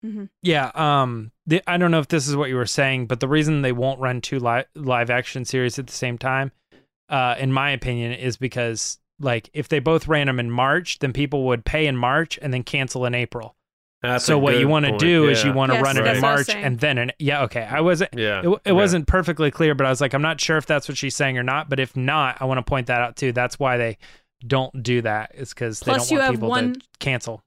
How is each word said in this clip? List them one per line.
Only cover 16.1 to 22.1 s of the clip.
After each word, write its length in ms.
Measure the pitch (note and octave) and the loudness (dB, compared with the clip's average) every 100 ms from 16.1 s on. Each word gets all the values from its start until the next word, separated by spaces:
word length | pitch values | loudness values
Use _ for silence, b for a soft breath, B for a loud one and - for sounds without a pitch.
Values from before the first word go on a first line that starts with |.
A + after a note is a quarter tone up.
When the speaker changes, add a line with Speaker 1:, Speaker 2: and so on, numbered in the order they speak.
| C3 | 2
Speaker 2:
in 40 | |
Speaker 1:
what 60 | C3+ | 2
I 20 | |
was 40 | C#3+ | 2
Speaker 2:
March 80 | C3+ | 0
Speaker 1:
saying. 160 | G#3 D#3 | -2 -2
Speaker 2:
and 140 | A#2+ | 0
then 180 | D3 B2+ | 0 0
in, 120 | B2 - | -2 -2
yeah, 260 | C#3+ C#3+ B2+ | -2 0 0
okay. 180 | A#2+ | -2
I 180 | A2 C3+ | -4 0
wasn't, 300 | E3+ E3 F#3 | 2 2 0
Speaker 3:
Yeah, 280 | A#2+ A2 G2 | 0 0 0
Speaker 2:
it, 60 | E3+ | 2
it 120 | G#3 - | 0 4
Speaker 3:
yeah. 40 | |
Speaker 2:
wasn't 340 | F#3 G3+ F3 C#3+ | 4 4 2 2
perfectly 420 | F#3 F3 D3+ D3+ | 2 2 0 0
clear, 240 | - D#3+ | 2 2
but 140 | C#3 C3+ | 4 2
I 20 | |
was 120 | B2+ | 2
like, 120 | C#3 | 0
"I'm 80 | C#3 | 0
not 180 | D#3 D#3 | -2 -2
sure 180 | - D#3+ | 0 0
if 100 | - | 2
that's 200 | D3 - | -2 -2
what 80 | C#3 | -6
she's 160 | C#3 - | -6 -2
saying 240 | C#3 B2+ | -2 0
or 40 | |
not," 260 | B2 C#3 D3+ | -2 -2 -2
but 100 | C3 | -2
if 160 | C3 C3+ | -2 -2
not, 420 | B2+ | 0